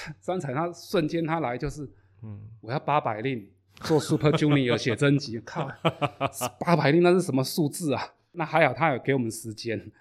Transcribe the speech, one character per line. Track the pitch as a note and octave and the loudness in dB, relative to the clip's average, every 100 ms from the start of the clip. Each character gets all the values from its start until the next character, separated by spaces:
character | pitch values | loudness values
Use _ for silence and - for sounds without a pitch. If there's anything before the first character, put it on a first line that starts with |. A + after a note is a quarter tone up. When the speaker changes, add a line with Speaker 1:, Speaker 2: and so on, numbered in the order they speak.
Speaker 1:
<laughs> | - D3+ | -14 -14
三 | - F#3 | -6 -6
彩 | C#3+ | -4
它 | C3 E3+ | -4 -4
瞬 | E3+ - G3 D3+ | -8 -4 -2 0
间 | E3+ | -2
它 | D#3+ E3 | -2 -2
来 | C3+ B2 | -4 -4
就 | D3 | -8
是， | D3+ C3+ - _ - | -8 -14 -16 _ -20
Speaker 2:
嗯。 | A2 G#2 G#2+ - | -16 -16 -16 -18
Speaker 1:
我 | A2 | -8
要 | C#3 | -6
八 | - D3 | 0 0
百 | C3+ G#2+ | 0 -4
令 | B2 B2 G2 _ _ - | -4 -6 -10 _ _ -10
做 | - D#3 | 0 0
Super | - D#3 D3 | 2 2 2
Junior | D3+ D3+ D3 B2 A2+ | 4 4 4 4 0
写 | - | 0
真 | G#2+ C#3+ C#3+ | 2 4 4
集， | A#2+ A2+ | 0 -10
<laughs> | - | -8
靠， | - C3+ - E3 - C#3+ - C#3 - B2 - | -8 -8 -2 -2 0 -4 -4 -6 -4 -6 -4
八 | - E3+ | 2 4
百 | C#3 | 6
令 | D#3+ | 6
那 | F3 | 6
是 | F#3 | 6
什 | F3+ | 4
么 | C3 | 0
数 | C3 - D3 | 0 0 -2
字 | - E3 | -2 -4
啊？ | A#2 - _ _ | -4 -6 _ _
那 | F3 | -8
还 | D3+ D#3+ D3+ | 0 4 4
好 | |
他 | A#2+ D#3+ | 4 0
有 | B2 | 0
给 | - | 0
我 | C3+ | 0
们 | A2+ | 0
时 | G#2+ A2+ | -4 -10
间， | A2 A#2 G#2+ G2 - | -10 -6 -6 -8 -18